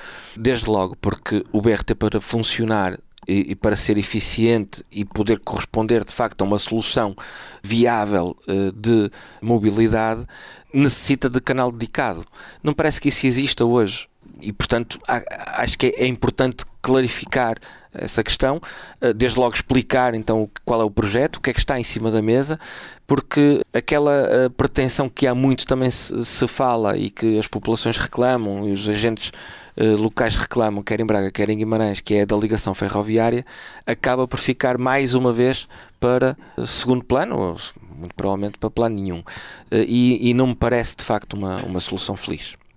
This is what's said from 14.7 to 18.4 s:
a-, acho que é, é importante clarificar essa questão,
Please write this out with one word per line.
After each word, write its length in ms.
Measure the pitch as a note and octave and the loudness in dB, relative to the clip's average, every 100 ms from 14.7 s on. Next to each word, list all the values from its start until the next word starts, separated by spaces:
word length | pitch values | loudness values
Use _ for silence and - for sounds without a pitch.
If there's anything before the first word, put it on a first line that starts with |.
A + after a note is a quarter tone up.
| A#2 A2+ - - | -2 -2 -8 -4
a-, 560 | A#2+ - - - - | -4 -4 -12 -10 -4
acho 160 | A#2+ - | -4 0
que 80 | B2+ | 0
é, 160 | - | 2
é 40 | B2+ | -2
importante 580 | A#2+ A#2+ - B2+ - - - | 0 -2 0 -2 -2 -12 -8
clarificar 760 | - C3 B2 - - C3+ A#2 A2 - - - | 0 2 2 -4 -4 0 0 -2 -10 -20 -18
essa 280 | - - - | -10 -4 -2
questão, 380 | - - | -2 0